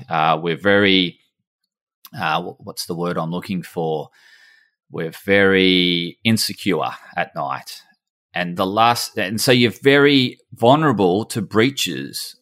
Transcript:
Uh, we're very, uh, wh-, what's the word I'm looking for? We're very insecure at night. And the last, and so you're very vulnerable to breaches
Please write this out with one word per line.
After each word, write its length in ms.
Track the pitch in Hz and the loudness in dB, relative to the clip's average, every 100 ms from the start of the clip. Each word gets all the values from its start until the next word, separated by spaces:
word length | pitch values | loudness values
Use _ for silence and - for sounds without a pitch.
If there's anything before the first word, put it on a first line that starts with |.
| - | -6
Uh, 300 | 82 80 78 | -2 0 0
we're 160 | 85 78 | -2 -2
very, 600 | 101 101 101 92 90 - _ _ _ _ _ _ _ _ - 123 | 2 2 4 2 0 -6 _ _ _ _ _ _ _ _ -18 -8
uh, 240 | 82 80 | -4 -4
wh-, 180 | 87 - | -6 -14
what's 260 | 101 - - | -16 -12 -10
the 80 | |
word 220 | 85 87 85 | -6 -6 -6
I'm 140 | 82 | -6
looking 320 | 87 - 92 | -8 -8 -10
for? 480 | 80 92 80 78 71 _ _ _ _ _ _ _ _ | -8 -8 -6 -6 -8 _ _ _ _ _ _ _ _
We're 220 | 85 82 - | -10 -10 -8
very 920 | 98 98 98 95 95 92 90 87 85 - | 0 2 4 4 4 4 2 0 -4 -4
insecure 640 | 113 110 - 98 104 80 62 - - 87 | 0 0 -2 -4 -2 -2 -4 -8 -12 -8
at 180 | 85 | -8
night. 480 | 82 71 67 - - _ _ _ _ _ | -6 -8 -8 -12 -20 _ _ _ _ _
And 220 | 87 87 87 | -8 -6 -4
the 100 | 95 | -2
last, 520 | 107 117 120 - - | 2 2 2 -4 -6
and 220 | 95 107 | -4 -2
so 120 | - | 2
you're 180 | 127 120 | 4 2
very 680 | - 139 143 143 139 127 - _ | 2 2 4 6 4 2 -4 _
vulnerable 720 | - 117 147 156 104 92 95 113 | 0 4 4 4 2 2 2 -2
to 160 | 117 | -6
breaches 920 | 90 104 131 135 92 67 69 - - - | -2 2 2 0 -6 -6 -10 -12 -14 -12